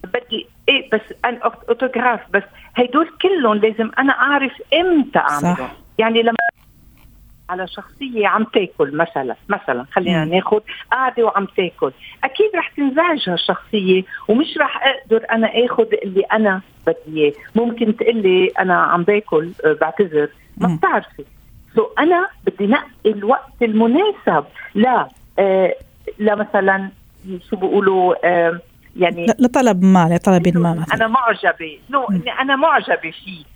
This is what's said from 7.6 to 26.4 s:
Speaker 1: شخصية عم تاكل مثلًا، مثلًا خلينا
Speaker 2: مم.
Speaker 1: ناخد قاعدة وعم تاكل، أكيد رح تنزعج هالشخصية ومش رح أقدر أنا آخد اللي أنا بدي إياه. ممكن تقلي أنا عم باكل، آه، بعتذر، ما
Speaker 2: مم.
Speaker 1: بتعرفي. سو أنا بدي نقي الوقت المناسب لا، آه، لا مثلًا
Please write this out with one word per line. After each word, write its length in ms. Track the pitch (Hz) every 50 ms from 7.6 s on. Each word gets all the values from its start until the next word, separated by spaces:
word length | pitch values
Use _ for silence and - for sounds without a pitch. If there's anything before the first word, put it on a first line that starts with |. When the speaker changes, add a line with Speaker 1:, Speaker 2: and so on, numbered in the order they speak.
| 190
Speaker 1:
شخصية 600 | 180 - - 190 - - - 277 262 240 220 208
عم 180 | 190 175 214 220
تاكل 520 | 226 - 233 190 175 - - 156 139 139
مثلًا، 400 | 151 165 160 - 143 135 123 107 _ - -
مثلًا 380 | 202 196 - - 131 120 127 -
خلينا 320 | - 196 180 175 175 165 156
Speaker 2:
مم. 100 | 160 170
Speaker 1:
ناخد 280 | 185 185 - 214 214 208 - - - - _
قاعدة 320 | - 247 262 254 247 240 233
وعم 220 | 220 - 202 196 185 _
تاكل، 340 | - 190 170 - - - 139 - _ - - - _ -
أكيد 260 | 277 - - 415 427 415
رح 140 | 349 - -
تنزعج 600 | _ - 285 277 254 302 330 370 311 269 - 190
هالشخصية 720 | 175 165 196 - 185 - - - - 214 190 185 185 185 185 - - - - -
ومش 300 | 214 240 320 - - 320
رح 280 | 294 262 - 247 233
أقدر 400 | 269 262 - - - 220 226 226 -
أنا 180 | 220 226 220 202 - 226 247
آخد 200 | 240 - - 220 - 202 - -
اللي 160 | 202 185 190
أنا 400 | 196 - 196 220 220 208 190 185 190 - _ - -
بدي 340 | 165 160 165 - 156 156 156
إياه. 120 | 151 147 147 - - - _
ممكن 420 | 220 233 240 233 233 240 214 214
تقلي 500 | - 214 220 240 226 202 190 180 185 180
أنا 280 | 185 - - 185 185 175
عم 280 | 170 170 147 170 175
باكل، 480 | 175 185 208 208 208 - - 156 160 170 185 - -
آه، 120 | 156 151 147
بعتذر، 480 | 160 156 160 - 208 175 156 151 147 151 - _ - _ -
ما 120 | - 180 180
Speaker 2:
مم. 80 | 165
Speaker 1:
بتعرفي. 480 | 160 - 370 311 220 180 - - - 143 _ - - _ - - - - _ -
سو 120 | 220 214 - - -
أنا 300 | 277 330 359 339 370 403 - - -
بدي 200 | 196 - - 202
نقي 200 | 196 240 294 - - - - -
الوقت 560 | 208 220 202 196 208 262 - - - - -
المناسب 840 | 240 226 214 214 226 233 240 311 403 427 403 - - - 180 151 - - - - - - -
لا، 340 | 202 214 254 247 208 147 131 - - - - _ -
آه، 360 | 196 196 190 190 190 175 - - - - _ _ - - - -
لا 160 | 208 214 208
مثلًا 540 | 208